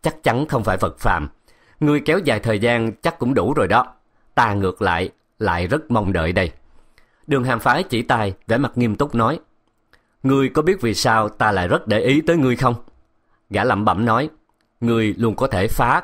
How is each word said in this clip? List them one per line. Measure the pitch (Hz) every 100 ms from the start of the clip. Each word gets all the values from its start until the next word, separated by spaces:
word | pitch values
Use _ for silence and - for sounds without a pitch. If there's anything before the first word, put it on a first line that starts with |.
chắc | 165 -
chắn | 135 117 151
không | 131
phải | 107 95
vật | 90 -
phàm. | 113 87 73 - _ _ _ -
Ngươi | 151 147
kéo | 151 175
dài | 151 107
thời | 117 104
gian | 117 120 113
chắc | 104 170 -
cũng | 123
đủ | 131 110
rồi | 143 95
đó. | 101 127 - _ _ _
Ta | - 117
ngược | 101 95 -
lại, | 95 85 92 - _ -
lại | 104 85 87
rất | 147 -
mong | 120 98
đợi | 90 82
đây." | 92 87 - - - - _ _ _ -
Đường | 139
Hàm | 127 117
Phái | 127 139
chỉ | 185 113
tay, | - 123 101 92 -
vẻ | 113
mặt | 139
nghiêm | 123 120 101
túc | 147
nói, | 117 113 165 - _ _ _ _ _ _ _
"Ngươi | 135 135 135
có | 151
biết | 156 196
vì | 117
sao | 98 127 110 104
ta | - 110
lại | 98 90
rất | 160 107
để | 107
ý | 107 143
tới | 156 170
ngươi | 131 120
không?" | 131 117 - _ _ _ _ _ -
Gã | 98
lẩm | 117 98
bẩm | 107 90
nói, | 117 113 151 - _ _ _ -
"Ngươi | 117 113 107 98
luôn | 117 98
có | 131
thể | 92 101
phá | - 120 160